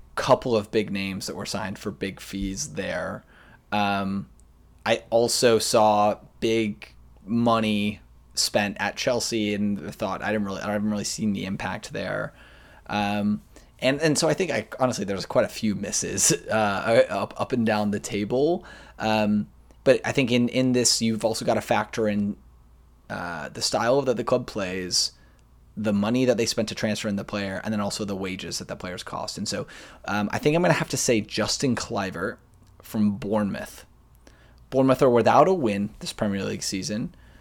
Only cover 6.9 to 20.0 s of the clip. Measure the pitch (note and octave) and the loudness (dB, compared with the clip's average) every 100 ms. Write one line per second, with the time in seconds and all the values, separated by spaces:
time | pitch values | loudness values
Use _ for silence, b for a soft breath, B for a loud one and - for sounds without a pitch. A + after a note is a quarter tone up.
6.9 | - - - - A#2 A#2 A2+ G#2+ G#2 G#2 | -20 -20 -20 -2 2 4 4 4 2 0
7.9 | G#2 - - - - - A2 G2+ - G2+ | -4 -18 -20 -10 -4 0 2 0 -2 -6
8.9 | - C3 A#2+ - A2+ G#2 G2+ G#2 G2 G2 | -2 0 0 0 0 0 0 0 -2 -6
9.9 | - G2 F#2+ G2+ G#2+ G2+ G2 G#2 G#2 G#2+ | -6 -6 -4 -2 -2 -2 -4 -4 -2 0
10.9 | G#2 G2 - A2 G2 F#2+ G2+ G2 G2+ - | -2 -4 -2 -2 -2 -4 -6 -6 -6 -8
11.9 | G2+ G2 G2+ - b b b b b - | -8 -6 -4 -6 b b b b b -6
12.9 | G#2 G#2 G#2 G#2 G#2 - b b - B2+ | -2 -2 0 0 -2 -6 b b -2 -2
13.9 | C#3+ D#3+ C#3 D#3+ D3+ F3 A#2+ - - B2+ | 2 0 2 0 0 0 -2 -4 -2 -2
14.9 | G#2+ G2 F#2+ - B2+ G2 - A2 F#2+ G2 | -2 -4 -4 0 0 0 0 -2 -2 -4
15.9 | - F2+ F#2+ - D#3 - A2 G#2 F#2+ A2+ | -4 -4 0 2 2 0 0 2 0 4
16.9 | A#2+ B2+ G2 - - G#2+ B2 A2 G#2+ G#2 | 4 4 0 -4 -4 -4 0 2 2 0
17.9 | G2 - G#2 G#2 B2+ D3+ F3+ B B B | -2 -4 -4 0 2 2 0 B B B
18.9 | - A2 G#2+ G#2 G#2 - - - - C#3 | -6 0 2 4 2 0 -12 -20 0 4
19.9 | B2 | 4